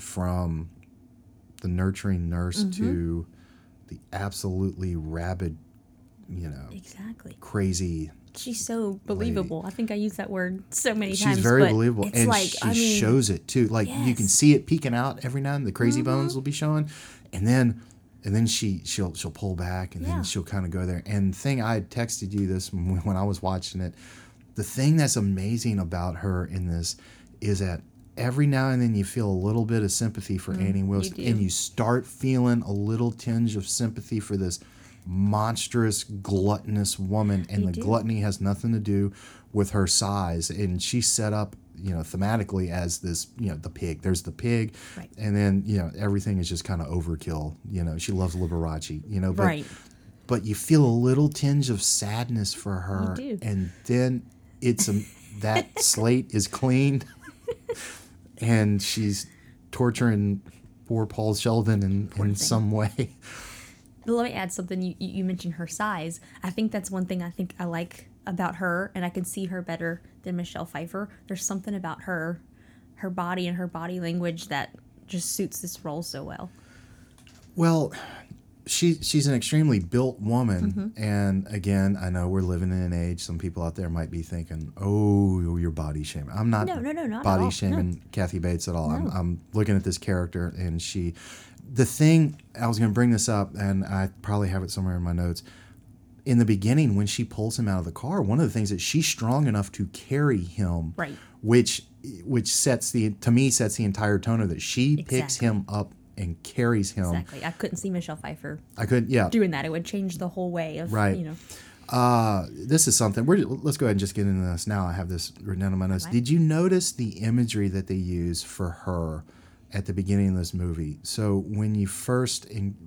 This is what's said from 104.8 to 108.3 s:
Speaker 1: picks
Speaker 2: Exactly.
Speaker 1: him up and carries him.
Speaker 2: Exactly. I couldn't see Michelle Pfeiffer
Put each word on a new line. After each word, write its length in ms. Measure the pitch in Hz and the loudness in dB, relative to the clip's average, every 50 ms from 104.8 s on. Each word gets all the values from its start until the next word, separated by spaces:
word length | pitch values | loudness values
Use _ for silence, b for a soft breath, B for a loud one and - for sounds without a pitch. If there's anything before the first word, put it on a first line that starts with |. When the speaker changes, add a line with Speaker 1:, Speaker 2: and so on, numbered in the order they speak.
| 127 143 151 | 4 4 4
Speaker 1:
picks 160 | 147 - - 131 127 127 135 - | 2 0 0 -2 -2 0 -2 -2
Speaker 2:
Exactly. 120 | - 120 117 | 0 2 2
Speaker 1:
him 160 | 110 98 95 98 | 2 2 -2 -2
up 240 | 101 104 98 - - - - - - | -4 -4 -4 -6 -8 -16 -20 -16 -8
and 240 | - 95 87 82 - - | -6 -6 -6 -6 -8 -12
carries 480 | - - - 120 117 117 107 95 95 | -6 -2 0 2 2 4 2 0 0
him. 140 | - 101 92 | -2 -2 0
Speaker 2:
Exactly. 380 | 87 85 87 85 - - 135 - | 0 0 -2 -4 -6 -10 -8 -8
I 60 | 165 | -8
couldn't 260 | 165 - - - 180 | -6 -6 -6 -6 -6
see 140 | - - 196 | -6 -6 -4
Michelle 240 | 180 175 170 - 156 | -4 -4 -6 -6 -10
Pfeiffer 420 | - - - | -10 -10 -12